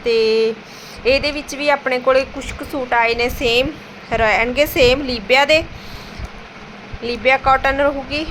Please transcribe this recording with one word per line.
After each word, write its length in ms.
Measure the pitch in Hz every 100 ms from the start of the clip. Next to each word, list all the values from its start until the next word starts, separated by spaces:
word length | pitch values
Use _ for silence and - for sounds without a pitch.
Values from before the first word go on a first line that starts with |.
ਤੇ 500 | 247 226 220 220 226 220 - - - - 233
ਇਹਦੇ 260 | 269 285
ਵਿੱਚ 240 | 294 285 269
ਵੀ 140 | 294
ਆਪਣੇ 300 | 285 269 254
ਕੋਲੇ 260 | 247 262 269 285
ਕੁਛ 180 | 254
ਕੁ 120 | - 294
ਸੂਟ 220 | 294 247
ਆਏ 220 | 240 233 233
ਨੇ, 140 | 240
ਸੇਮ 380 | - 254 233 269 302 - - -
ਰਹਿਣਗੇ, 520 | 226 220 208 233 247 302
ਸੇਮ 360 | 349 247 262
ਲੀਬੀਆ 440 | 277 240 202 254 285
ਦੇ, 180 | 311 330 - - - - - - - - - - - - -
ਲੀਬੀਆ 340 | 233 240 233 269
ਕਾਟਨ 420 | 269 269 269 269
ਰਹੂਗੀ। 460 | 285 277 254 285 311